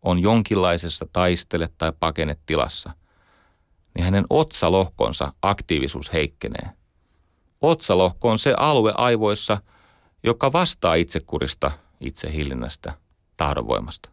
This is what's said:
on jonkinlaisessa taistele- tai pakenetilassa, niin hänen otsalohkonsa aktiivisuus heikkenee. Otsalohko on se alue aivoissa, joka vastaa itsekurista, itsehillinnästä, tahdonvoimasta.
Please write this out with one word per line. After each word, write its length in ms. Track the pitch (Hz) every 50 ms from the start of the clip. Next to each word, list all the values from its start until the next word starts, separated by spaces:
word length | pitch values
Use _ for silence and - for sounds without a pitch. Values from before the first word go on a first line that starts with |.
on 200 | - 98 90 90
jonkinlaisessa 840 | 87 104 113 117 104 - 107 98 92 90 85 87 - 85 - - - - _
taistele- 560 | 90 90 90 90 85 - _ - 85 82 80 - _
tai 160 | 80 80 78 -
pakenetilassa, 920 | - 80 78 - 78 76 76 - _ - 82 76 62 - - - - - 80 _ _ _ _ _ _ _ _ _ _ _ _ _ _ _ _ _ _ _ _
niin 100 | - 87
hänen 200 | 90 95 101 - -
otsalohkonsa 1040 | - 151 156 156 - - - 82 90 95 95 92 - - 60 57 - - 69 69 - _
aktiivisuus 720 | - 95 101 - - - 85 73 67 69 - - 71 - -
heikkenee. 560 | 82 76 71 - _ - 55 - - - - - _ _ _ _ _ _ _ _ _ _ _ _ _ _ _ _ _
Otsalohko 680 | - 151 165 156 - - 98 90 92 92 92 - - 120
on 100 | 110 110
se 140 | - 143 131 -
alue 360 | 135 151 151 127 107 107 104 -
aivoissa, 600 | 120 123 120 110 110 104 104 107 - - 107 101 - _ _ _ _ _ _ _ _ _ _ _ -
joka 300 | 117 120 - - 139 131
vastaa 420 | 170 180 165 - - - 92 80
itsekurista, 760 | 85 85 - - - - - - 73 - - - _ - 69 69 - _ _ _ _
itsehillinnästä, 920 | - 67 65 - - 73 73 78 73 71 67 62 58 60 - - - - 73 - _ _ _ _ _ _ _ -
tahdonvoimasta. 720 | 82 71 71 71 57 55 60 50 50 - - - - -